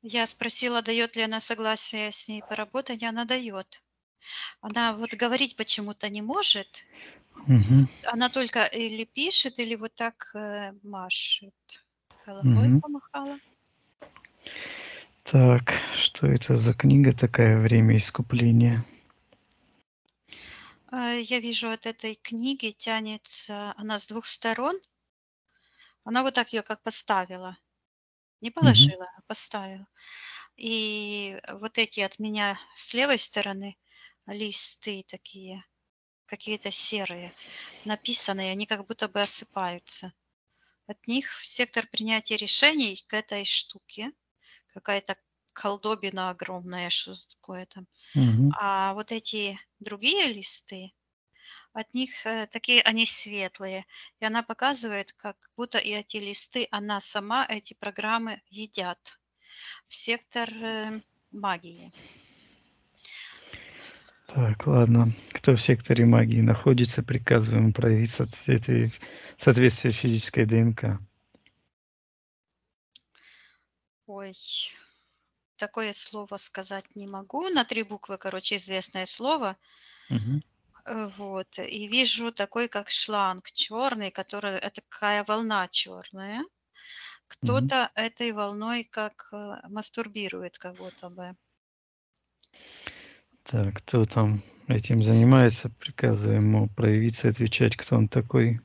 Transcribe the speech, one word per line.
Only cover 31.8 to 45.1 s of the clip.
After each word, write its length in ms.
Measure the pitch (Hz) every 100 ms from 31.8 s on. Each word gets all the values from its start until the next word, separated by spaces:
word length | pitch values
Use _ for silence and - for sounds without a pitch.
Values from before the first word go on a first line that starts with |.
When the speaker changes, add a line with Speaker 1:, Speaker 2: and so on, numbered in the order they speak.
| 220 -
Speaker 1:
от 180 | 196 -
меня 380 | 214 214 202 190 - -
с 180 | -
левой 240 | 233 285 262
стороны 580 | - - 202 196 202 - _ _ - _ -
листы 800 | 202 214 202 - - - 196 190
такие, 560 | 190 - 196 185 190 185 _ _ _ _ _ _
какие-то 440 | 202 - 214 202
серые, 600 | 196 - 220 190 175 175 - - - - -
написанные, 680 | 214 214 - 240 - 190 190
они 140 | 190 208
как 200 | 208 196
будто 220 | 226 214
бы 140 | 196
осыпаются. 920 | 202 - - - 180 175 - - 180 _ _ _ _ _ _ _ _
От 200 | 208 -
них 240 | 247 277
в 140 | - -
сектор 420 | - 247 - 226
принятия 480 | - 214 220 - 214
решений 680 | 208 - 277 311 233 190 -
к 60 |
этой 320 | 214 214 208 196
штуке. 640 | - - 196 _ - 226 302 _ _ _ _ _
Какая-то 480 | - - 202 196